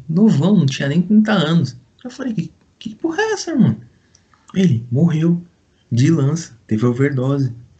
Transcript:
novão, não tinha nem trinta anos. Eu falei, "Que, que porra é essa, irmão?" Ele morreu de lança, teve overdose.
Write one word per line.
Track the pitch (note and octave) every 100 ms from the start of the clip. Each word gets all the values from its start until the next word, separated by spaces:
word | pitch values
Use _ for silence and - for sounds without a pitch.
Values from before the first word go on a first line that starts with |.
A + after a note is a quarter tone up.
| -
novão, | E3 A3 C#3 E3+ G3+
não | C3+
tinha | - C#3
nem | D#3+
trinta | F3+ G#3+ G#3+
anos. | G3+ D3+ E3 C3 - _ _
Eu | B3
falei, | - C4
"Que, | G#3+ D#3 _ _ _
que | A3 -
porra | E4 E4
é | A4
essa, | G4 F4
irmão?" | C#4+ C#3+ G#2+ - _ _ _ _ _ _
Ele | F3+ F3+ A2+ -
morreu | B2 E3 D#3 E3+ F3 - _ _ _ -
de | A#2 D3+
lança, | D#3 C3+ E3 - - -
teve | G#2+ B2
overdose. | B2 C#3 C3 C3 C#3+ C3 A#2 -